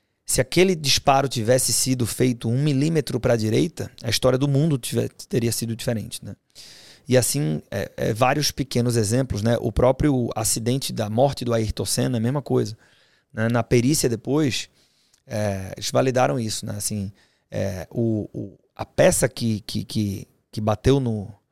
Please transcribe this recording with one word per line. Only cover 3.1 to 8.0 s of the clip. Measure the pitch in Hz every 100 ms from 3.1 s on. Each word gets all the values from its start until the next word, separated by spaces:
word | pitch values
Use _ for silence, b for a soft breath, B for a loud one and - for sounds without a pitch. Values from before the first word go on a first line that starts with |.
| 123
pra | 120 120
direita, | 110 120 165 - 107 -
a | 117
história | - 127 127
do | 143
mundo | 139 160 135
tive-, | - 113 117 - -
teria | 120 117
sido | - 117
diferente, | 113 - 120 127 -
né? | 104 - _ B B B B B B
E | 123
assim, | 117 143 151 76 -
é, | 101 -
é, | -